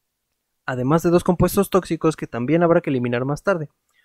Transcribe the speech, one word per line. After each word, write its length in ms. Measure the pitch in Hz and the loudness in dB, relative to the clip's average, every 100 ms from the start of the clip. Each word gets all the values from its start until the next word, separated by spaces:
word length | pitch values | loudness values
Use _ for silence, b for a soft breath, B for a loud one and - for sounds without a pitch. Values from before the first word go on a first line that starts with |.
| _ _ _ _ _ _ | _ _ _ _ _ _
además 380 | - 127 131 165 | -10 -4 0 0
de 80 | 170 | 2
dos 140 | 170 | 2
compuestos 440 | - 175 180 - 196 | 2 2 2 0 0
tóxicos 480 | 190 - 165 160 - | 0 -2 -2 -2 -2
que 100 | - | -6
también 360 | 117 123 165 | -6 -2 2
habrá 180 | 170 170 | 2 2
que 80 | 165 | 0
eliminar 380 | 131 120 120 131 | -2 -2 -2 -2
más 160 | 143 | -4
tarde, 260 | - 180 147 _ _ _ | -2 -2 -4 _ _ _